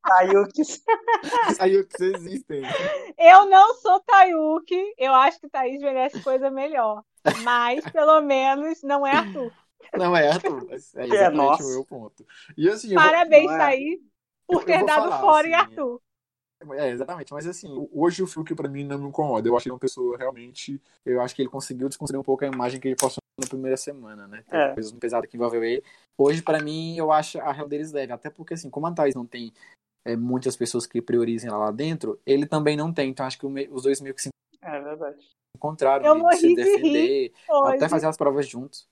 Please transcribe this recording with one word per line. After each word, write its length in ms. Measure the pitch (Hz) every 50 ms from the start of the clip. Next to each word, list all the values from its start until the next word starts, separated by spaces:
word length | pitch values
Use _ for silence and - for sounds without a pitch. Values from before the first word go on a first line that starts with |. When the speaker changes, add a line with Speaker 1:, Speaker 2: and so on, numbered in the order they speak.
Speaker 1:
Tayuks. 800 | - 220 190 185 185 190 196 202 202 - - 302 302 - - - _ - 453 453 453 466 453 453 - - 494 480 453 392
Speaker 2:
Os 60 | -
Tayuks 440 | - 381 381 392 - - _ - -
existem. 640 | 180 190 196 185 170 175 190 269 - _ 466 - 135 - - 539 539 587 605 554 508 403 - -
Speaker 3:
Eu 280 | 339 330 370 381 403
não 280 | 392 381 381 392 440 480
sou 240 | - _ 440 359 392
Tayuk, 920 | _ - 415 392 370 370 339 320 311 311 311 339 330 - 370 359 381 415 440 -
eu 140 | 254 269 269
acho 260 | 262 269 285 - -
que 80 | - 294
Thaís 320 | - 277 262 247 269 285
merece 400 | 285 277 262 262 254 285 - 214
coisa 280 | 175 269 262 262 262 269
melhor. 520 | 269 269 269 302 311 262 226 214 214 208 _ _ _ _ _ - - 214 226
Mas, 400 | 240 247 240 240 240 247 302 - -
pelo 300 | - 330 294 311 311 311
menos, 600 | 302 285 269 262 262 269 269 285 294 320 320 -
não 220 | - 277 285 285 277
é 60 | 269
Arthur. 400 | 277 311 330 302 - 294 254 226 _ _ _ _ _ _ - - -
Speaker 2:
Não 200 | - 185 175 180
é 120 | 170 151 147
Arthur, 380 | 160 185 - 185 151 131 120 -
mas 260 | - - - _ _
é 80 | 127
Speaker 1:
É, 40 | 123
Speaker 2:
exatamente 300 | 120 - 202 196 175 151
Speaker 1:
nossa. 280 | 151 139 139 147 160 147
Speaker 2:
o 40 | 135
meu 140 | 127 131 135
ponto. 420 | _ - 127 110 107 _ _ - _ - - - - -
E 120 | - 151 185
assim, 200 | 214 220 - 220 196
eu 60 | 320
vou 20 | 311 311
Speaker 3:
Parabéns, 360 | 311 339 349 330 311 294 320
Speaker 1:
Não 80 | - 311
é. 40 | 320
Speaker 3:
Thaís, 420 | 302 285 269 262 277 302 349 - _ _ _ _ _ _ _ _ _
por 80 | - 359
Speaker 2:
eu, 40 | 381
eu 60 | -
Speaker 3:
ter 120 | 370 330 -
Speaker 2:
vou 80 | -
Speaker 3:
dado 160 | 302 302 311 339
Speaker 2:
falar, 160 | 381 330 269
Speaker 3:
fora 280 | - 370 311 302 302 330
em 60 | 330
Speaker 2:
assim, 160 | 339 359 330
Speaker 3:
Arthur. 300 | 330 - 285 247 240 247 _ _ _ _ _ _ _ _ _ _ _ _ 165 147 135
Speaker 2:
É, 160 | 143 147 135
exatamente, 420 | - 127 139 139 175 165 143 -
mas 140 | 143 147 151
assim, 220 | 175 175 - - 165
o-, 160 | 139 131 147 -
hoje 300 | - 139 160 175 170 185
o 40 | 190
Fiuk 280 | 180 - 160 160 - 165
pra 140 | 156 143 143
mim 160 | 139 139 143
não 140 | 139 139 143
me 100 | 143 143
incomoda. 400 | 139 - 151 143 123 110 110 117
Eu 80 | 120
acho 100 | 120 -
ele 60 | 127
uma 60 | 127 123
pessoa 360 | - 131 - 135 123 123 120 120
realmente, 600 | 127 131 131 117 120 123 127 - - - 139 139 _ _ _ _ _
eu 140 | 131 123 123
acho 140 | 123 123 -
que 80 | -
ele 60 | 135 127
conseguiu 400 | - 135 - - 131 123 131 135
desconstruir 320 | 139 - 151 139 135 135
um 20 | 135
pouco 200 | - 135 131 143
a 40 | 139
imagem 300 | 131 127 123 123 131 131
que 80 | 131 135
ele 60 | 131
passou 220 | - 139 127 - - _ _ _ -
na 60 | 131 -
primeira 280 | - 131 131 131 131 131
semana, 500 | - 151 143 135 117 107 107 104 101 98
né? 160 | 104 107 113 _
Teve 140 | 175 165
Speaker 1:
É. 120 | 147 135 135
Speaker 2:
coisas 180 | - 110 107
pesadas 360 | 113 120 - 113 120 117 107 -
que 80 | -
envolveu 280 | 117 120 120 117 117 113
ele. 180 | 113 120 135 _ _ - _ _ _ _ -
Hoje, 240 | 139 143 156 165
pra 180 | - - 156 156
mim, 360 | 151 147 156 160 165 165 170
eu 140 | 170 160 156
acho 300 | 156 151 151 - - 160
a 100 | - 151
real 160 | 139 143 151
deles 240 | 143 147 147 151 156
leve. 220 | 147 143 131 120
Até 160 | 123 117 _ 151
porque, 240 | _ - 165 - 175
assim, 140 | 165 170 135
como 180 | - 143 156
a 60 | 170
Thaís 220 | 175 175 151 139 131
não 100 | 127 120
tem, 240 | - - 123 117 113 _ _ - _ _ _ _ _ _ _ _
é, 80 | 117 117
muitas 400 | 117 120 123 127 127 123 131 123
pessoas 300 | _ 120 - - 120 120
que 140 | - - 117
priorizem 480 | 117 - 120 120 117 117 117 113 120 117
ela 100 | 107 104
lá 120 | 107 107
dentro, 500 | 104 113 147 160 165 - - 110 104 - _
ele 200 | - 135 139 147
também 300 | 143 - 156 151 147 151
não 160 | 147 151 165
tem. 160 | 170 160 139 131
Então, 140 | 131 - 135
acho 120 | 131 - _
que 80 | -
o 40 | 139
me-, 180 | 139 139 139 123
os 100 | 143 131 127
dois 160 | 139 139 135
meio 120 | 139 135 131
que 60 | -
se 60 | - 135 - _ _ _ _ _
Speaker 1:
É 160 | - 175 151 143
verdade. 360 | 139 147 151 156 160 143 143 143 _ _ _ _ _ _ _
Speaker 2:
encontraram 480 | - - 151 156 - 143 135 135 - 277
Speaker 3:
Eu 80 | 294
Speaker 2:
ali 80 | 311 320
de 140 | 339 349 339
se 60 | 339 330
Speaker 3:
morri 80 | 339 349
de 80 | 339
rir 140 | 359 392 403
Speaker 2:
defender, 560 | - - 320 285 302 320 370 - 277 381 - _ _ _ - 311 285 277
até 120 | 269 262 277
Speaker 3:
hoje. 100 | - 160
Speaker 2:
fazer 180 | - 156 151
as 100 | 156 156 -
provas 280 | 151 143 135 143 139
juntos. 400 | 135 - 120 131 143 - - _ _